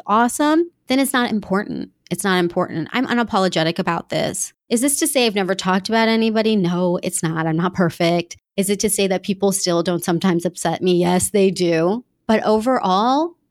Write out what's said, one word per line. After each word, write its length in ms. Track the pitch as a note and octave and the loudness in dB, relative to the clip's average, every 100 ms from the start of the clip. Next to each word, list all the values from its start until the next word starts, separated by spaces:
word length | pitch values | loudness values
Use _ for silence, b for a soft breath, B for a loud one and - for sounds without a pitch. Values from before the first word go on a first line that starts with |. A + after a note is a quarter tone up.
| - | 0
awesome," 640 | G#3+ A#3+ - D4 D#4+ E4+ _ - | 2 2 0 2 2 0 _ -2
then 100 | C4 | 0
it's 160 | C4+ | 0
not 160 | B3+ A#3+ | 0 0
important. 600 | G#3+ - F#3+ - - - _ _ | -2 -2 -4 -2 -8 -10 _ _
It's 140 | F3+ | -4
not 140 | G3+ F#3 | 0 2
important. 500 | F3 F3+ - E3 D#3 | 2 0 -2 -4 -4
I'm 140 | A#3+ C4 | -4 -2
unapologetic 720 | A#3+ A3+ G#3 F#3 F3 D#3+ E3 | -2 0 0 0 0 0 -2
about 320 | F#3 E3+ - | -2 -4 -4
this. 420 | D#3 D#3 - - _ _ | -4 -2 -4 -10 _ _
Is 140 | A#3 | 0
this 160 | C#4 C#4 | 0 0
to 80 | D#4+ | 0
say 180 | C4 | 2
I've 100 | A#3+ | 0
never 200 | G3+ F#3 | 0 -2
talked 340 | F#3+ F#3 F#3+ F#3+ | -2 0 -2 0
about 200 | A3+ A3+ | 0 2
anybody? 460 | A3+ A3+ A3 A3 | 2 2 0 2
No, 440 | G#3+ F3 F3 F3+ F3+ | 2 2 0 0 0
it's 200 | - - | -4 -4
not. 240 | D#3+ D#3+ D#3+ | -4 -2 -2
I'm 100 | D#3+ | 0
not 160 | F3+ | 0
perfect. 640 | F#3+ F3 - E3+ E3+ E3+ - _ - | 0 0 2 0 0 -4 -14 _ -4
Is 100 | G3 | -2
it 100 | G3 | -2
to 100 | G#3 | 0
say 160 | - G3 | 0 0
that 160 | F#3 | 0
people 300 | F#3+ F#3+ G3+ | -2 0 0
still 300 | F#3+ - E3+ | 0 0 0
don't 220 | F3 F3 | 0 -2
sometimes 400 | E3+ E3+ F#3 E3+ | 0 0 0 0
upset 380 | F3+ - E3+ E3 | -2 -4 -4 -2
me? 140 | F#3 F3 | 0 2
Yes, 340 | F3 F3+ - | 2 0 0
they 200 | G#3 G3 | 2 2
do. 540 | F3+ F3 E3 E3+ A3+ - _ - | 2 0 2 0 -2 -6 _ -2
But 180 | A3 | 0
overall, 920 | - A3 A3+ B3+ F#3+ F#3+ A#3 C#4 E4+ - _ | 2 0 2 0 2 2 2 0 -2 -6 _